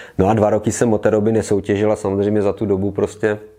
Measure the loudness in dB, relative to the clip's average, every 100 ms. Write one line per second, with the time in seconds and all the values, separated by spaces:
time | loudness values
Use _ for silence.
0 | -8 0 2 2 2 2 0 0 0 2
1 | 2 2 2 0 0 -2 0 0 0 0
2 | -2 -2 0 0 0 -2 -2 -2 -2 -2
3 | -4 -2 -2 -2 -8